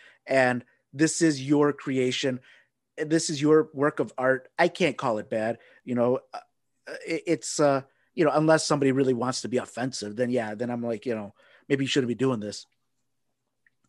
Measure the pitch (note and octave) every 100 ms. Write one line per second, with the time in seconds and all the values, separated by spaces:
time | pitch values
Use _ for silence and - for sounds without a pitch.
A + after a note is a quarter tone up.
0 | - _ - C3+ B2+ B2 - _ _ C#3
1 | D#3 - E3 C#3 C3+ D3 D3 C#3+ - C3
2 | B2+ B2 C#3 B2+ - - _ _ _ -
3 | D3+ D#3+ D#3+ D3 D3 D#3 D3+ C3+ D3 D3+
4 | A#2+ - C3 C3 - - F3 - E3 A#2+
5 | C3+ G#2+ G2+ A2+ A2 A2+ - _ - B2
6 | A#2+ B2+ - A2 - _ _ _ - -
7 | - E3 - D#3+ - - D3 C3+ - _
8 | _ - D3+ D3 D#3 D#3+ - D3 C3+ C3
9 | C3 A#2+ B2 B2+ A2+ A#2+ G#2+ - C3 -
10 | G#2 G#2 A#2+ B2 A2 G#2+ A#2+ A#2 A#2 A2+
11 | C3 A2 G2+ - _ - - C#3 C3+ C#3+
12 | A#2+ G#2+ C3 A#2+ G#2 - - _ _ _
13 | _ _ _ _ _ _ _ _